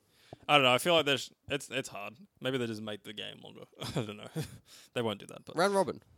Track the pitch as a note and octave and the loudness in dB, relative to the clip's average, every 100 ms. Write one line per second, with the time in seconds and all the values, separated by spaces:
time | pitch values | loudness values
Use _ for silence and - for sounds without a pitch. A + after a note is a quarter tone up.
0 | _ _ - - - D3 B2+ B2 F3 E3 | _ _ -20 -8 4 6 8 6 6 4
1 | C#3+ C3 - _ - C#3 - B2 - G2 | 4 0 -2 _ -6 -6 -4 -6 -6 -8
2 | G#2 A#2 G#3 - C3 C3 A#2 G#2+ A2 G#2+ | -12 -14 -20 -8 -2 -2 -2 -4 -8 -10
3 | A2+ G#2 G#2 G#2 G#2 - - - - D3+ | -12 -12 -12 -12 -18 -18 -18 -12 -6 -4
4 | G#2+ G#2 A2+ D#3+ C#3 - - - - B2+ | -6 -8 -10 -8 -8 -12 -20 -20 -8 -2
5 | A2+ G2+ F2+ - - D3+ F#3+ G3 D#3 - | -2 -2 -8 -16 -6 0 2 2 0 -4
6 | - | -10